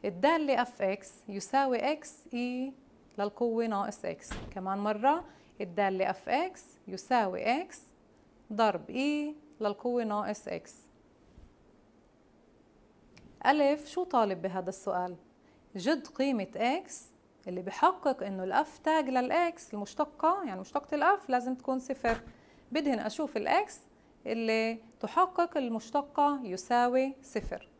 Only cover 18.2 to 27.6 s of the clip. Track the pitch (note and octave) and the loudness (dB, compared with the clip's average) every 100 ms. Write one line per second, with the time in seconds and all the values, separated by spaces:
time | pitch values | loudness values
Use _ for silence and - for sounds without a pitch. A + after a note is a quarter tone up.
18.2 | G3 F#3+ F#3 A3 D#4 - - D#4+ C4 B3+ | -4 -4 0 2 0 -2 2 2 4 0
19.2 | B3 E4 E4+ E4+ - G#3 G3+ - D4 - | 2 2 2 -2 -8 -8 -8 -4 -4 2
20.2 | D#4+ F#4+ E4 F#3 F#3+ C#4+ C#4+ D4 D#4 G4+ | 2 2 -2 -6 -4 -6 -2 2 4 4
21.2 | - B3 A#3+ B3+ - C4 B3+ C4 A#3 A3+ | 2 0 0 -4 -2 -4 -2 -2 0 -2
22.2 | - - - - - C#4 D4 A#3 G#3+ G#3+ | -4 -20 -20 -20 -4 0 2 2 0 -2
23.2 | G3+ A3 G#3 F4 G#4 - - _ _ _ | -2 -2 2 2 2 -6 -12 _ _ _
24.2 | - A3+ A3+ A3 A3 A3+ - _ - - | -6 -2 0 2 0 -2 -10 _ -2 2
25.2 | F#4 F4+ E4+ D#4+ B3+ A3+ - C#4+ C#4+ - | 2 4 0 2 -2 -4 -2 -2 0 2
26.2 | C#4+ C#4+ A#3 F#3 - A#3+ B3 B3+ C4+ C4+ | 2 2 -4 -6 2 4 6 4 2 -2
27.2 | - A3 - F3+ | -6 -6 -4 -8